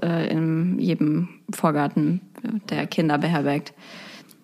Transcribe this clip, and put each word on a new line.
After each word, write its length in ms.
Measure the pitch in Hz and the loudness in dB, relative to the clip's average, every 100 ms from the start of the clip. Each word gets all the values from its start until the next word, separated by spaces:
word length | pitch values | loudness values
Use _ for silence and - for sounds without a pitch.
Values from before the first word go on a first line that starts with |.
äh, 240 | 170 170 160 | -2 0 0
in 500 | 160 160 160 175 180 | 2 2 2 2 2
jedem 520 | 180 160 151 156 180 - - | 0 2 2 2 -2 -6 -12
Vorgarten, 720 | - 165 147 143 160 151 180 - - | 0 2 2 2 2 2 0 -4 -10
äh, 60 | 233 214 - | -6 -6 -4
der 180 | 151 - | -4 -2
Kinder 280 | - 160 147 | 0 2 2
beherbergt. 560 | 151 165 143 143 - - - - - - - - | 0 0 0 -2 -4 -18 -20 -18 -18 -20 -20 -20